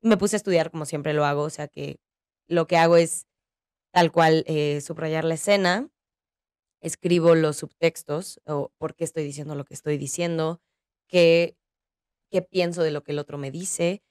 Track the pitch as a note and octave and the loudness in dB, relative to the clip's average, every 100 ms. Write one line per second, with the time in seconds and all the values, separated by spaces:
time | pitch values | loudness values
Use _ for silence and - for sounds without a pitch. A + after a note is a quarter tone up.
0 | A3+ G#3 G3+ G#3+ G3 E3+ D#3+ E3 D3 D3+ | 4 2 2 -2 0 0 0 -6 -8 -6
1 | D3 D3+ D3 D3 D3+ - D3 - C#3+ - | -2 0 0 0 -4 -8 -14 -12 -14 -14
2 | _ _ _ _ _ E3+ E3 E3+ E3 E3+ | _ _ _ _ _ -2 2 4 6 6
3 | E3 - - _ _ _ _ _ _ F#3 | 4 -4 -14 _ _ _ _ _ _ 2
4 | E3+ E3 D#3+ D#3+ - D#3 D3 D3 C#3 D#3 | 4 4 4 4 0 -2 -2 -4 -6 -8
5 | D#3 D#3+ D#3+ D#3+ - G3+ F#3 F3+ D4 _ | -4 -2 -2 -4 0 2 2 -2 -6 _
6 | _ _ _ _ _ _ _ _ E3 - | _ _ _ _ _ _ _ _ -14 -6
7 | E3 F3 E3 E3 D#3 C#3+ D3+ _ E3 - | 0 2 6 4 4 -4 -12 _ -2 -2
8 | - D3 F#3+ - - D3 - _ D#3 - | -8 -8 -8 -16 -8 -6 -6 _ -12 -8
9 | E3 - D3 C#3+ D3 C#3+ C#3 - D#3 D3 | -8 -6 -8 -10 -10 -10 -12 -12 -6 -6
10 | C#3 - E3+ E3 D#3+ E3+ _ _ _ _ | -6 -6 -4 -2 -4 -6 _ _ _ _
11 | _ F3+ E3+ E3 E3+ _ _ _ _ _ | _ 4 6 6 2 _ _ _ _ _
12 | _ _ _ F#3 F3+ F#3 F3 E3+ D#3+ D3 | _ _ _ -4 -2 -2 -2 -2 -2 -4
13 | - D3 D3 D3 C#3 D3 F#3 - F3 G3+ | -6 -8 -8 -10 -10 -10 -10 -4 -4 -4
14 | _ | _